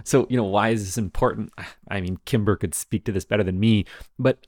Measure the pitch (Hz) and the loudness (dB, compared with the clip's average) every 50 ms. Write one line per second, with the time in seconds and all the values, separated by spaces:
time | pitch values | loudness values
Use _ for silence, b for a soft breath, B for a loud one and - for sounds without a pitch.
0 | B - - 135 117 - 127 123 107 95 98 101 104 113 117 110 104 95 - 117 | B 2 4 4 4 4 0 0 0 2 2 2 2 2 2 0 -2 -4 -4 -4
1 | 107 87 - - 127 123 - - 107 - - - B B B B - - 101 101 | -4 -4 -2 0 0 0 0 -2 -8 -10 -12 -16 B B B B -12 -8 -6 -4
2 | 90 90 92 - - - - 117 104 104 101 - - 87 - - - - - 104 | -4 -4 -6 -6 -6 -2 0 0 2 2 0 0 0 -4 -4 -6 -6 -4 -4 -4
3 | - 120 98 95 - - 107 104 101 90 92 92 104 113 110 104 90 B B B | -2 -2 -4 -4 -2 0 0 0 0 0 0 2 4 4 4 4 2 B B B
4 | B B B - 127 131 127 - _ | B B B -2 0 0 0 -2 _